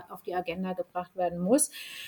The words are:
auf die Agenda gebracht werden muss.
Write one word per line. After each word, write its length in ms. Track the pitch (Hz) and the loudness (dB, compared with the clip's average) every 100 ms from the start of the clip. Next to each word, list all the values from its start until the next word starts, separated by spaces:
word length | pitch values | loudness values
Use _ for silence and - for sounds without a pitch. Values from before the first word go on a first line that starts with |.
| - | -6
auf 140 | 196 | -10
die 120 | - | -4
Agenda 380 | - 175 175 185 | -2 -2 -2 -2
gebracht 420 | 180 - 180 175 | -2 -4 -6 -6
werden 260 | 185 175 175 | 0 0 2
muss. 320 | 180 285 - - - - | 6 6 4 -4 -14 -14